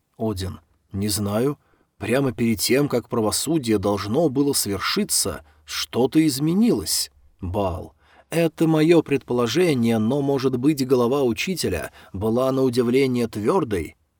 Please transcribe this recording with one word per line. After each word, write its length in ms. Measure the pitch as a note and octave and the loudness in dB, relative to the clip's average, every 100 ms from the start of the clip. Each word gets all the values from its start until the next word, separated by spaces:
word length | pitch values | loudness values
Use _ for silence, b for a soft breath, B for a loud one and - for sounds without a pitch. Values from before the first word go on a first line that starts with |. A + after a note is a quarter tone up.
| _ - | _ -6
«Один». 420 | A2 F#2+ F#2 - _ _ _ | -4 -4 -6 -10 _ _ _
«Не 180 | G2 G#2 | -4 -2
знаю. 500 | G2+ G2+ G#2+ C3+ D3 _ _ _ _ | -2 -2 0 -2 -4 _ _ _ _
Прямо 340 | - B2+ C3+ | -2 0 0
перед 280 | - A#2 G#2+ | 0 0 0
тем, 280 | - B2+ D3 | 2 2 2
как 220 | A#2+ - | -2 -2
правосудие 680 | A#2+ G#2+ - - E3 A2+ G#2+ | -2 0 -2 -2 -2 0 0
должно 500 | G2+ G2+ G2+ B2+ E3 | 2 -2 -2 0 2
было 240 | B2+ C#3+ | 2 0
свершиться, 920 | C3 G2+ G2 - - G#2 - G2 D#2 b b - | 0 -2 -4 -2 -2 -2 -2 -2 -6 b b -12
что-то 600 | - - A#2 C3 D#3 D#3+ | -10 -4 0 2 2 2
изменилось». 880 | B2+ D#3 F#3 A#3 C3 E2 - - _ - _ | 0 0 2 2 2 -2 -4 -4 _ -20 _
«Баал». 540 | F#2 G#2 F#2+ E2 - b b b b | -6 -2 -2 -4 -10 b b b b
«Это 380 | E3 E3 - D#3+ | -2 -2 0 2
моё 340 | D#3 D#3+ E3+ | 4 6 4
предположение, 960 | - C#3 - B2 A#2+ C#3 F3+ C3 A#2 A2+ | 4 -2 0 -2 0 0 0 2 2 2
но, 240 | G#2+ C#3+ | 2 0
может 340 | C#3 C#3 C3 B2+ | 0 0 0 0
быть, 320 | C#3 D3 B2+ | 0 0 2
голова 360 | C3 A#2+ C#3+ | 2 4 2
учителя 680 | B2+ A2 - F3+ A2 E2+ - B B | 0 0 -4 -4 -4 -4 -8 B B
была 380 | F#2+ A2 A#2 C3 | -6 -2 0 0
на 100 | C3 | 2
удивление 680 | C3 A#2+ A#2+ C3 C3+ B2 A2+ | 2 2 2 2 2 0 -2
твёрдой?» 680 | G#2+ A2 F#3+ C3+ F#2+ D#2+ - _ | -2 0 0 0 -2 -6 -12 _